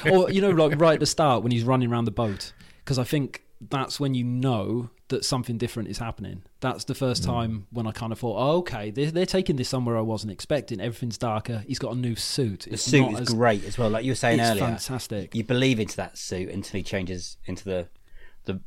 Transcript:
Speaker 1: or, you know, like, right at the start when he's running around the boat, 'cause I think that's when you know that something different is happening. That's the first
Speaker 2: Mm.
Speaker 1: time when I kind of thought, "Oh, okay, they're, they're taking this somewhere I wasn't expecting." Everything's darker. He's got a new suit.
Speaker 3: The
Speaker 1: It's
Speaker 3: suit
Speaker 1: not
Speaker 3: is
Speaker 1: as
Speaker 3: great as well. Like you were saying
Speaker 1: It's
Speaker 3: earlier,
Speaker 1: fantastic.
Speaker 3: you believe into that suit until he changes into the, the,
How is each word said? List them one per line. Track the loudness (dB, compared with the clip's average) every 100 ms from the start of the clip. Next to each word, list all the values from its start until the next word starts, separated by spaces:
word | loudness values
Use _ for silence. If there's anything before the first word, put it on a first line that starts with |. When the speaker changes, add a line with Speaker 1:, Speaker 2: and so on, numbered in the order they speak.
| 4
Speaker 1:
or, | 6 6
you | 4
know, | 4
like, | 6 4 6
right | 6
at | 6
the | 2
start | 2 4 4
when | 2
he's | 2
running | 4 2 2
around | 2 0
the |
boat, | 0 -2 -2 -8 -14 -20 -14 -4
'cause | -2
I |
think | 0 0 -2 -6 -16 -20
that's | -6 -4 -2 -2
when | -2
you | 0
know | 0 0 2 0 0 -2 -4 -12 -6
that | -4
something | -2 -2 -2 -4
different | -4 -4 -6
is | -6
happening. | -8 -8 -10 -12 -16 _
That's | -4 -4
the | -6
first | -2 -2 0
Speaker 2:
Mm. | 0
Speaker 1:
time | 0 -2 -4 -6
when | -6 -4
I |
kind | -4 -6
of | -4
thought, | -4 0
"Oh, | 2 2
okay, | 0 -6 -6
they're, | -2 -2
they're | 0 0
taking | 0 0 0
this | -2
somewhere | -2 0 0
I |
wasn't | 0 -2 -6
expecting." | -10 -2 -2 -2 -6
Everything's | -6 -6 -8 -4
darker. | -2 -2 -4 -6 -6
He's | -6
got | -4
a | -2
new | -2
suit. | -2 -2 0 -2 0
Speaker 3:
The | 2
Speaker 1:
It's | 2
Speaker 3:
suit | 6 6 6
Speaker 1:
not |
Speaker 3:
is | 2 0
Speaker 1:
as |
Speaker 3:
great | 4 4 4
as | 0 0
well. | 2
Like | 2
you | 0
were | 0
saying | 4 4
Speaker 1:
It's | 4
Speaker 3:
earlier, | 4 0
Speaker 1:
fantastic. | -2 -4 -6 -4 -6 -4
Speaker 3:
you | -4
believe | 0 2 4 4
into | 0 -4
that | -8 -8
suit | -6 -6 -4
until | -6 -6 -6
he |
changes | -4 -4 -4 -6 -8 -12 -10
into | -8
the, | -4 -4 -6 -12 -20 -18 -16 -12
the, | -8 -8